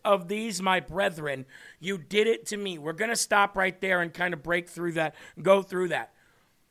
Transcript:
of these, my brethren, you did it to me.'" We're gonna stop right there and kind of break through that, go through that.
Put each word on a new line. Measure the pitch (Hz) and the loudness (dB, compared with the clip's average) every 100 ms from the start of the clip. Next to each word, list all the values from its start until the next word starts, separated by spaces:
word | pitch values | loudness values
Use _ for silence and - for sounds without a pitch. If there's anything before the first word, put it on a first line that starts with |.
of | 214 196 170 | 2 2 2
these, | 214 226 180 | -4 -4 -2
my | 190 185 | 2 2
brethren, | 135 170 202 160 151 131 131 - - - | 0 -2 -2 -2 -6 -6 -8 -18 -20 -10
you | 175 196 | -6 -6
did | 131 208 220 | 0 2 2
it | 226 - | 0 -4
to | 208 | -6
me.'" | 196 160 | -6 -6
We're | 151 | -8
gonna | 165 220 226 | -4 -2 -2
stop | - 208 202 196 | 2 4 4 2
right | 185 190 | -2 0
there | 190 180 | 0 0
and | 170 | 0
kind | 170 180 | -2 -2
of | 160 | -2
break | 156 175 170 | -2 -2 -4
through | 170 175 | -6 -4
that, | 160 156 - - - | 0 -2 -4 -20 -2
go | 165 196 | 4 4
through | 185 180 180 | 4 -2 -2
that. | 139 113 _ _ _ _ _ _ | -2 -6 _ _ _ _ _ _